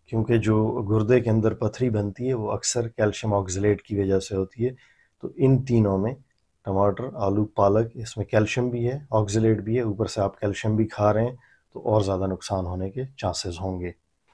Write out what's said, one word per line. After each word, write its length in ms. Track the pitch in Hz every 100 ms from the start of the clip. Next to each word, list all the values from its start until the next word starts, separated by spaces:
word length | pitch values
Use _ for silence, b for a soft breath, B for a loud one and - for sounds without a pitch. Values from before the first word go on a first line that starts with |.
| -
क्योंकि 300 | 113 113 117
जो 440 | 104 107 110 123
गुर्दे 380 | 101 110 110 127
के 100 | 120
अंदर 240 | 110 110
पथरी 360 | 101 107 - 127
बनती 360 | 107 101 98 123
है, 80 |
वो 140 | 127 104
अक्सर 400 | 104 - 123 117
कैल्शियम 440 | - 107 101 110
ऑक्जेलेट 480 | 101 92 90 104 101
की 220 | - 101
वजह 160 | 98 98
से 180 | 95 98
होती 280 | 92 -
है। 120 | 120 127 b b b b
तो 120 | - -
इन 200 | 135 131
तीनों 400 | 135 117 104 95
में 180 | 107 135 _ _ _ _ -
टमाटर, 440 | 95 101 98 127 -
आलू, 280 | 98 101
पालक, 460 | 107 - 101 107 117 -
इसमें 300 | 113 - 101
कैल्शियम 400 | 110 107 - 123
भी 140 | 120
है, 220 | 120 139 -
ऑक्जेलेट 480 | 110 101 107 110 104
भी 160 | 101 120
है, 60 |
ऊपर 240 | 113 101 101
से 140 | -
आप 160 | 98 -
कैल्शियम 400 | 101 101 110 110
भी 80 |
खा 260 | 110 - 104
रहे 140 | 107
हैं, 140 | 117 127 b b b
तो 60 | -
और 220 | 117 107
ज़्यादा 240 | 98 95 95
नुकसान 400 | 92 - 98 87
होने 240 | 90 95
के 140 | 127
चांसेस 540 | 135 - 101 85 92 85
होंगे, 340 | 95 92 90 - _ _ _